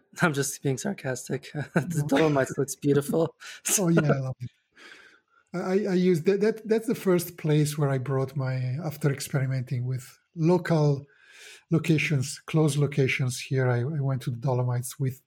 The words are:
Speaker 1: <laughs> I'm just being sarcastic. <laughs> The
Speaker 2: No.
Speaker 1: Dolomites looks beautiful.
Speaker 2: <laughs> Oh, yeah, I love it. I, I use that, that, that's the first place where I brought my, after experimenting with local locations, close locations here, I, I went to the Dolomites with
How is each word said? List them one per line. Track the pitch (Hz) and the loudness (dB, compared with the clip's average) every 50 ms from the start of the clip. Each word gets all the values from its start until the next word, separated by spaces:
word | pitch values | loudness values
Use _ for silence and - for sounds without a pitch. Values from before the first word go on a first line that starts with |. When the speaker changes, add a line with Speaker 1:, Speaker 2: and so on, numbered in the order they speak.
| _ | _
Speaker 1:
<laughs> | _ - - | _ -4 0
I'm | 175 170 143 | 0 0 0
just | 139 135 - - - | 0 -4 -4 -6 -4
being | - 143 131 | -2 -2 -2
sarcastic. | 120 - - 196 - - 131 127 - - - 143 127 - - - 151 135 | -2 -4 -6 -6 -6 -6 -6 -6 -6 -6 -6 -8 -8 -8 -8 -8 -8 -8
<laughs> | - - | -2 -2
The | 170 127 - 160 156 147 151 | -2 -2 -2 -2 -2 0 2
Speaker 2:
No. | 269 | 2
Speaker 1:
Dolomites | - 160 156 147 139 131 - - | 4 4 4 4 2 0 0 -2
looks | - 135 139 - | -4 -4 -4 -4
beautiful. | - - 143 139 143 139 - - 160 165 156 - _ - - - | -2 0 2 2 2 2 0 0 0 0 0 -4 _ -18 -18 -16
Speaker 2:
<laughs> | - - - - - | -10 -4 -2 0 2
Oh, | 190 170 | 2 4
yeah, | 170 165 156 143 | 4 4 4 2
I | 139 135 | 0 0
love | 131 127 131 - | -2 -6 -8 -10
it. | 123 - _ _ _ _ _ - - - - - - - _ _ _ _ _ _ _ _ - | -12 -14 _ _ _ _ _ -20 -20 -20 -20 -20 -20 -20 _ _ _ _ _ _ _ _ -8
I, | 175 - 185 185 202 214 208 | -6 -2 0 0 0 2 2
I | 180 | 2
use | 185 180 185 180 151 165 | 4 4 4 4 4 4
that, | 196 196 196 | 2 2 4
that, | 202 220 220 220 - | 2 0 0 -2 -2
that's | 208 220 226 220 | 0 0 0 2
the | - 220 | -2 -4
first | - - 196 180 175 175 - - | 0 2 2 2 2 2 -4 -10
place | - - 151 151 151 147 147 - | -6 0 2 4 4 4 2 2
where | 156 147 139 | 0 0 0
I | 135 | 0
brought | 131 123 139 135 131 135 135 - | -2 -2 -2 -2 -2 -2 -2 -4
my, | 143 131 131 131 131 127 127 127 151 185 | -4 -4 -2 -2 -2 -2 -4 -4 -4 -6
after | 156 151 - - 143 | -6 -6 -2 -2 -2
experimenting | 131 - - - - 139 131 131 131 131 123 - 139 120 123 | -2 -2 -6 -4 -2 -2 -2 0 -2 -4 -4 -4 -4 -4 -4
with | 127 131 123 - - - _ _ _ - | -4 -6 -6 -8 -12 -20 _ _ _ -4
local | 170 156 165 180 175 175 - 170 156 147 147 143 143 147 _ _ _ _ _ - - - - - - _ - | 0 2 4 4 2 2 2 2 4 4 4 2 0 -4 _ _ _ _ _ -20 -20 -20 -20 -20 -14 _ 0
locations, | 160 160 160 - 160 143 - - 156 131 120 - - - - | 0 0 2 2 2 2 2 0 0 0 -2 -4 -8 -12 -10
close | - - 156 156 151 135 | -2 2 2 2 2 2
locations | 147 143 135 - 147 135 123 - - 131 127 123 - | 2 0 0 2 2 2 2 2 0 -2 -2 -4 -6
here, | - - 135 131 131 127 | -6 -2 0 0 2 2
I, | 120 120 | 2 0
I | 120 143 165 147 | 0 -2 -2 -2
went | 135 135 135 123 - | -2 -2 -2 -2 -4
to | 139 | -6
the | 120 | -6
Dolomites | 117 117 139 123 123 123 123 123 123 123 - - - | -2 -2 0 0 0 0 0 -2 -2 -4 -6 -6 -4
with | 135 131 131 - _ | -4 -4 -4 -6 _